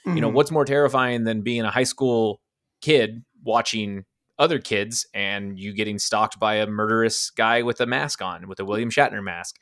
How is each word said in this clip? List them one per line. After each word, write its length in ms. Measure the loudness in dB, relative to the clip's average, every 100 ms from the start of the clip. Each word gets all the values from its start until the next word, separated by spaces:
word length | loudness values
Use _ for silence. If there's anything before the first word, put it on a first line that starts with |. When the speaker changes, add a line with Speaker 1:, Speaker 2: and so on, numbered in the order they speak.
Speaker 1:
You 160 | -4 0
know, 80 | 2
Speaker 2:
Mm-hmm. 80 | 2
Speaker 1:
what's 140 | 2
more 140 | 2
terrifying 580 | 2 4 4 4 2 0
than 180 | 0 -2
being 200 | -2 -2
a 80 | 0
high 140 | 2
school 560 | 0 2 2 4 2 0 _ _ _ _
kid 440 | 2 4 4 -4 -16 _
watching 600 | 0 2 2 -2 -4 -8 -12 _ _ -4
other 200 | -2 -2
kids 440 | -2 -4 -2 -6 -8
and 460 | -8 -6 -6 -8 -10
you 140 | -8
getting 260 | -6 -4 -4
stalked 400 | -2 0 0 0
by 160 | 0 0
a 100 | 0
murderous 640 | 0 0 2 2 0 -4
guy 320 | 0 2 4
with 180 | 2 0
a 60 | -2
mask 360 | -2 -2 -6
on, 240 | -8 -8 -10
with 140 | -8
a 40 |
William 240 | -4 -2 0
Shatner 320 | 2 2 0
mask? 340 | -6 -6 -8 -14